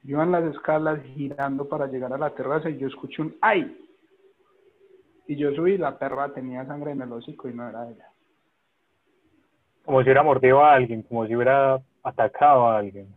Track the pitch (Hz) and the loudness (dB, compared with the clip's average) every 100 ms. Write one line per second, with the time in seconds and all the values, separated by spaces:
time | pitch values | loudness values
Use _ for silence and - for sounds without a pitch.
0 | 139 143 165 175 165 143 - 156 156 151 | -6 -2 0 0 -2 -6 -2 -2 -2 -6
1 | 131 135 139 143 139 139 143 147 139 127 | -8 -10 -10 -6 -6 -6 -6 -6 -6 -6
2 | 123 135 151 - 127 151 160 143 135 - | -8 -6 -6 -6 -4 -4 -4 -8 -8 -10
3 | 147 - 156 - 214 202 135 - - _ | -16 -10 -10 -2 0 0 -4 -12 -20 _
4 | _ _ _ _ _ _ _ _ _ _ | _ _ _ _ _ _ _ _ _ _
5 | _ _ - 143 147 143 175 196 151 - | _ _ -12 -4 -4 0 0 0 -4 -6
6 | 139 135 143 139 131 127 131 147 147 139 | -8 -6 -8 -8 -12 -12 -12 -12 -10 -10
7 | 127 117 117 147 131 120 120 110 120 110 | -10 -14 -16 -16 -14 -12 -12 -12 -16 -18
8 | _ _ _ _ _ _ _ _ _ _ | _ _ _ _ _ _ _ _ _ _
9 | _ _ _ _ _ _ _ _ - 135 | _ _ _ _ _ _ _ _ 0 2
10 | 127 131 151 131 127 135 151 139 120 113 | 6 6 6 4 6 8 8 6 4 -4
11 | - 117 110 117 120 139 135 131 135 _ | -6 -6 -2 0 2 4 2 0 -4 _
12 | 127 - 110 - 147 135 117 110 101 98 | -10 -2 -2 4 6 6 4 2 -2 -10
13 | 98 | -20